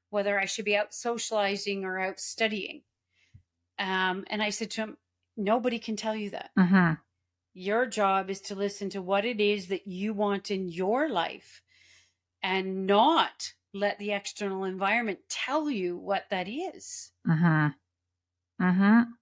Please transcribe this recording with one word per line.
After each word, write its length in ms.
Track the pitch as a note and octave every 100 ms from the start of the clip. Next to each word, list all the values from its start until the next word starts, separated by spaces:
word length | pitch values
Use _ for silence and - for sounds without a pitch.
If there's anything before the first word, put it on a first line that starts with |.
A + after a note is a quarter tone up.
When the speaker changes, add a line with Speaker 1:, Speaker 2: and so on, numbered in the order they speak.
| _
Speaker 1:
whether 280 | G#3 G3+ G3+
I 60 |
should 200 | G3 -
be 120 | G#3 G#3
out 180 | G#3+
socializing 880 | - A#3 A#3 - A3 G3 G3 G3+ G3
or 140 | F#3+ F#3
out 220 | F#3+ F#3+
studying?" 640 | - - A3 G#3 - - _ _ _ _ _ - _ _ _ -
Um, 440 | G3 F#3+ F#3 F#3 -
and 120 | G#3
I 80 | G#3
said 200 | G3+ G#3+
to 100 | -
him, 140 | A3 - _ _ _ -
"Nobody 440 | G3 A#3+ B3 A3+
can 160 | - G#3
tell 180 | A3
you 160 | A3 G#3
that. 200 | - - -
Speaker 2:
Mm-hmm. 360 | F3+ F#3+ E3+ D#3+ _ _ _ _ _
Speaker 1:
Your 320 | F#3 F3+ A3 B3
job 440 | G#3+ G3 F#3+ F#3+
is 100 | G3
to 120 | -
listen 360 | G3 G3+ G3+ G3
to 120 | G3
what 220 | F3+ G3
it 160 | A3+ G#3+
is 280 | G#3 G#3 F3+
that 200 | F#3+ G3+
you 240 | F3+ G#3
want 380 | G3+ G#3 G3 -
in 160 | G3 F#3
your 400 | E3 F#3 B3 D#4
life 540 | F#3+ E3 - - - _ _ _ _ _ _ _ _
and 420 | F#3+ F#3+ F#3+ F#3+ F#3+
not 680 | G3+ C4+ E4 F3+ - - - _
let 260 | G3 G3+ G3+
the 140 | G#3
external 500 | G3+ - - G3+ F#3+
environment 540 | F#3+ F#3 G3 A3+ A3+ F#3 -
tell 400 | - - D4 D4
you 280 | A3+ F3 F3
what 300 | F#3 F#3+ -
that 160 | F#3+ F3+
is." 600 | C4 F#4 - - - - _ -
Speaker 2:
Mm-hmm. 1400 | D#3+ E3+ D#3 D3+ - _ _ _ _ _ _ _ -
Mm-hmm. 380 | F3+ F3+ G3 A#3 A#3 -